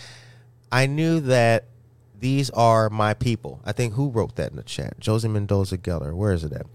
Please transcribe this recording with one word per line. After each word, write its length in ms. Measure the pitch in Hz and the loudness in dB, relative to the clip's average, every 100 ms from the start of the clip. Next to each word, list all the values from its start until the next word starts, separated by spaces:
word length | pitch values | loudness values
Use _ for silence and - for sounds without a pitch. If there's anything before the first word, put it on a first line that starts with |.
| - - - - _ _ - | -20 -20 -20 -20 _ _ -2
I 160 | 123 135 | 0 2
knew 340 | 147 165 165 | 0 0 0
that 440 | 135 127 117 113 - - _ _ _ 101 | 2 4 4 2 -2 -20 _ _ _ -8
these 300 | 123 139 131 | -2 0 -2
are 400 | 113 117 113 110 | 4 6 6 2
my 240 | 110 107 | 0 0
people. 460 | 107 123 110 - - | 0 -2 -2 -6 -12
I 80 | - | -8
think 220 | 107 120 | -4 -2
who 140 | 107 143 | -2 -2
wrote 260 | 113 90 - | 0 -2 -2
that 140 | 65 | -6
in 60 | 69 | -6
the 60 | |
chat? 340 | - - 57 - | -12 -8 -8 -6
Josie 300 | - 110 110 | -2 0 0
Mendoza 500 | 107 101 101 95 90 | -2 0 0 0 -4
Geller. 340 | 90 82 71 | -4 -6 -4
Where 180 | 85 107 | -2 0
is 100 | 87 | 0
it 80 | 76 | -2
at? 140 | 69 - | -8 -12